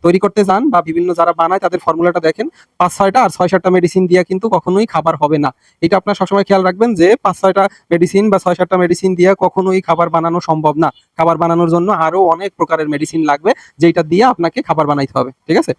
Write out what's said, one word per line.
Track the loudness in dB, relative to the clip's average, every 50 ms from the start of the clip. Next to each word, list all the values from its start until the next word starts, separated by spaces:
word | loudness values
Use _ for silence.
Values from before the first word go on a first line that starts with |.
তৈরি | 2 2 2 2
করতে | 0 0 0 0 0
যান | 2 0 0 0 2
বা | 0 0
বিভিন্ন | -2 -2 -4 -2 -2 -2 0
যারা | 0 0 0 2
বানায় | 0 0 0 0 -2 -2
তাদের | -4 -4 -4
ফর্মুলাটা | -4 -4 -2 0 0 0 0 0
দেখেন, | -2 -2 -2 -2 -8 -10 _ _ -20 _ _
পাঁচ | _ -2 -2
ছয়টা | 0 0 0 2 2 2 0
আর | 0
ছয় | 0 -2 -2 0
সাতটা | 0 0 0 2
মেডিসিন | 2 2 0 2 0 0 2
দিয়ে | 2 2 0 2
কিন্তু | _ -4 -4 -2 -2
কখনোই | -2 -2 -2 0 0 0 -2
খাবার | 0 -2 -2 -2 -2 -2
হবে | -2 -2 0 0
না। | 0 0 -2 -4 _ _ _ _ _
এটা | 0 2 2
আপনার | 2 _ -2 -2
সবসময় | -2 -2 -2 0 -2 0
খেয়াল | 2 0 2 2
রাখবেন | 0 0 0 -2 -2 2
যে | 2 4 4 4 2
পাঁচ | _ -4 -4
ছয়টা | 0 0 0 2 2 0 0 -2 _ _ _
মেডিসিন | 0 0 0 0 0 0 2 2
বা | 0 0
ছয় | 0 -2 -2
সাতটা | -2 -2 -2 0
মেডিসিন | 0 0 0 -2 -2 -2 -2 0
দিয়ে | 2 2 2 2 2
কখনোই | 0 -2 _ 0 -2 0 -2 -2
খাবার | 0 -2 0 0 0 0
বানানো | 0 -2 -2 -2 -4 -4
সম্ভব | -2 -2 -4 0 0 -2 0
না। | 0 -2 -2 -2 _ _ _ _
খাবার | -2 0 0 0
বানানোর | 0 0 0 2 0 2 2
জন্য | 2 0 0 0
আরও | 0 0 0 0 2 2 2
অনেক | 2 2 -2 -4 -10 _
প্রকারের | -4 -2 -2 -2 -2 -2 -4
মেডিসিন | -4 -4 -6 -4 -4 -2 0
লাগবে, | 0 -2 0 0 -2 -2 -2 -6 -20 _
যেটা | 0 0 2 2 0 -2
দিয়ে | -2 0 2 2
আপনাকে | 2 0 0 -4 -4 _ -6
খাবার | -6 -4 -2 -2 0
বানাইতে | -2 -2 -2 -4 -4 -4
হবে, | -6 -6 -6 -8 _ _
ঠিক | -2 -2
আছে? | 0 0 -2 -6